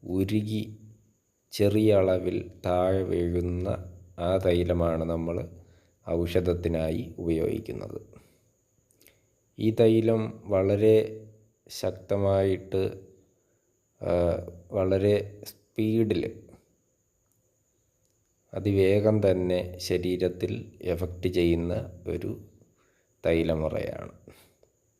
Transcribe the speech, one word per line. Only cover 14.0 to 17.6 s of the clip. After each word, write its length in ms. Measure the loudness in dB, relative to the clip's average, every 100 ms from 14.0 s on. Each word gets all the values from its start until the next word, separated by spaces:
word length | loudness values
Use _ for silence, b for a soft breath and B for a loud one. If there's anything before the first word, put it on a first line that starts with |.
ആ, 120 | -2 0 2 -2 -6 -18 -6
വളരെ 680 | -2 0 2 2 2 -2 -14
സ്പീഡിൽ 960 | -18 -20 _ -4 0 0 0 0 -4 -10 -20 -20 _ _ _ _ _ _ _ _ _ _